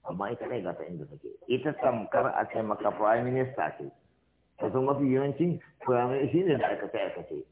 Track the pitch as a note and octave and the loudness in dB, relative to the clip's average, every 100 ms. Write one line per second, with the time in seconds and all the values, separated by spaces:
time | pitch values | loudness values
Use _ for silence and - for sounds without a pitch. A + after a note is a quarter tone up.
0 | - F2 G2+ A#2 - A#2+ F2 E2+ D#2 F2 | -8 -6 -4 -4 -4 -4 -4 -6 -8 -10
1 | C#2+ C#2+ - - - B2+ D3+ C#3+ - A#2 | -12 -14 -16 -16 -2 0 0 0 0 0
2 | G2 - C3 - A2 - A2 G#2 G#2 G2+ | 0 2 2 0 -2 -2 -2 0 0 2
3 | G#2+ A#2+ B2 C3 B2+ - D#2 - D2 - | 4 4 2 0 0 -2 -4 -4 -12 -14
4 | _ _ _ _ _ _ G#2+ C3 C3 C#3+ | _ _ _ _ _ _ -2 0 2 2
5 | C#3+ C3 C#3+ C3+ E3+ E3 - _ - B2 | 4 4 2 2 0 0 -6 _ 2 2
6 | B2 C3+ C3 D3 F#3+ B2+ A2 G2+ G2+ G#2+ | 4 0 2 2 4 2 2 0 -4 -4
7 | G2 E2+ E2 D2+ - | -4 -4 -8 -10 -10